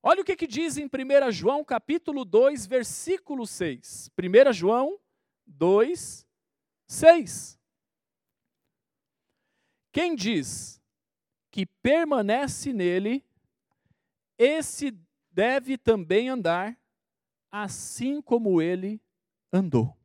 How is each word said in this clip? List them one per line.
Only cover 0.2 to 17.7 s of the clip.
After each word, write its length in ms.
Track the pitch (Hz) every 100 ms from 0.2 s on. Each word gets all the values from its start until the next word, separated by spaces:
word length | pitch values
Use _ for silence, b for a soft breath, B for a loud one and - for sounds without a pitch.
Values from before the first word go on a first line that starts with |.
o 20 |
que 100 | 370
que 120 | 359 320
diz 320 | 233 330 269
em 100 | 285
primeira 420 | 262 262 277 262
João 320 | 185 180 285
capítulo 640 | 294 240 - 320 - 277
dois, 420 | 214 208 262 285 190
versículo 800 | 254 233 - 320 370 - 277 226
seis. 640 | - 170 123 - - - -
Primeira 380 | 180 208 277
João 440 | 196 180 233 277 403 _ _ _ _ _
dois, 800 | 143 170 202 254 349 - - _ _ _ _ _ _ _
seis. 720 | - 320 339 190 - - _ _ _ _ _ _ _ _ _ _ _ _ _ _ _ _ _ _ _ _ _ _ _ _
"Quem 220 | 277 349
diz 640 | 294 196 190 131 - - - _ _ _ _ _ _ _
que 140 | -
permanece 1080 | 185 _ 233 311 320 269 202 240 277 - 285
nele, 500 | 226 175 185 202 269 _ _ _ _ _ _ _ _ _ _ _ -
esse 560 | 247 311 - - 285 202 165 _ _
deve 480 | 175 226 269 254 262
também 500 | - 220 165 196 247
andar 500 | 262 170 170 202 240 _ _ _ _ _ _ _
assim 680 | 202 202